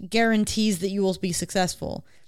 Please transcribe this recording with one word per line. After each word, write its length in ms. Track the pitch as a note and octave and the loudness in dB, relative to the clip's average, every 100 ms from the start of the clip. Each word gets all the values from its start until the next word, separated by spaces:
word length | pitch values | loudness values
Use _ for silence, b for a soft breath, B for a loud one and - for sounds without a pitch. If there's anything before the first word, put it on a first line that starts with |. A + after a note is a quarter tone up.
| F#3 | -2
guarantees 720 | A3+ A3+ G#3+ G#3+ G#3+ G#3+ F3 | 2 4 4 2 2 2 2
that 80 | F#3+ | -2
you 140 | G3+ | 0
will 120 | F#3+ | 0
be 180 | F#3 F#3 | 0 -2
successful, 720 | D#3+ F3 G3 F3+ - D3+ - - b | -4 -2 -2 -2 -2 -8 -8 -12 b